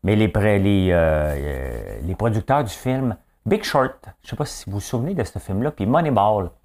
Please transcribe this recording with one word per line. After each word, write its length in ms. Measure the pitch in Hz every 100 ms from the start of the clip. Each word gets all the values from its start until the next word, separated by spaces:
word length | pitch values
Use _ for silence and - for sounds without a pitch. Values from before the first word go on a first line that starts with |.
Mais 140 | 92 107
les 100 | 110
pré-, 320 | 107 104 101
les, 320 | 98 98 92
euh, 440 | 87 82 78 76 71
euh, 600 | 73 67 65 60 50 53
les 140 | 78 92
producteurs 480 | 113 107 101 135
du 80 | 120
film 440 | - 127 131 131 - _ _
Big 180 | - 214
Short, 460 | - 147 131 - - -
je 60 | -
sais 60 | 120
pas 80 |
si 240 | 151 - -
vous 80 | 98
vous 40 |
souvenez 340 | - 120 139
de 80 | 190
ce 160 | 101 -
film-là, 320 | - 95 135
puis 160 | - 98
Moneyball 640 | 160 160 113 104 107 87 -